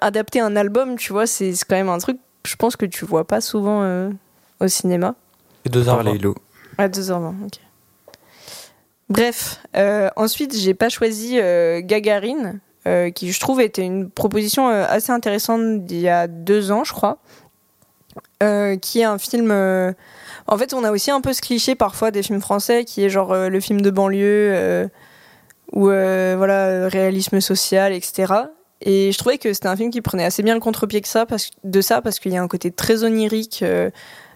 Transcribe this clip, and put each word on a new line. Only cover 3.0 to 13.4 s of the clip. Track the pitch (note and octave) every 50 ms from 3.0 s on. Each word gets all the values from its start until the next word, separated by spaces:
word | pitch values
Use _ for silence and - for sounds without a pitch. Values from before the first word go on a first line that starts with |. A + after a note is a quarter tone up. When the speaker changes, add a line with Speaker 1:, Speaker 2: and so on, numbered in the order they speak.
| -
Speaker 1:
vois | F#3 G#3+ D#3+ E3
pas | - G3+ G#3+
souvent, | A3+ - - G#3+ G3+ G3+ G#3 G#3 G3+
euh, | F#3+ F3+ F3+ F#3 G3 G#3 G3 - _ _ _ _ _ _ _
au | F#3+ F#3+
cinéma. | - - - F#3 F3+ F3 F3 G3 B3 - _ _ _ _ _ _ _ _ _
Speaker 2:
Et | C3
deux | B2 B2 A#2+ A#2+
heures | B2
vingt. | A#2+ A2+
Speaker 3:
Parlez, | G#2 G#2+ G#2
Lou. | G2 G2+ G2 - - _ _ - - - - -
Speaker 1:
À | G3+ G3
deux | F#3 G3 F#3+ F#3
heures | F#3 F3
vingt, | E3+ E3 F#3 F#3+ G#3
ok. | G3+ - - - _ _ _ _ _ _ _ _ - - _ _ _ _ - - - - - - - _ _ _ _ _ _ _ _
Bref, | G3+ G#3 A3+ A#3+ A#3 - - - - - - - -
euh, | - G3 G3+ G#3 G#3 G3 F#3+ -
ensuite, | - G#3+ A3 - - D4 C4+ -
j'ai | A3 F#3+ F#3+ F#3+
pas | F#3 A3+ A#3
choisi, | A#3+ - A#3+ A3+ A3 G#3 A3 A#3+ B3 B3
euh, | G#3 F3+ F3 F3 E3+ E3 E3+ E3+ F3+
Gagarine, | F3+ G#3+ G#3+ G#3 G#3+ G#3+ G3+ F#3+ A3+ C4 D#4 B3 F#3 F#3 G3+ - _ _ _ _
euh, | F3+ F3+ F3 F3 F3
qui, | F3 - - F3 F#3
je | -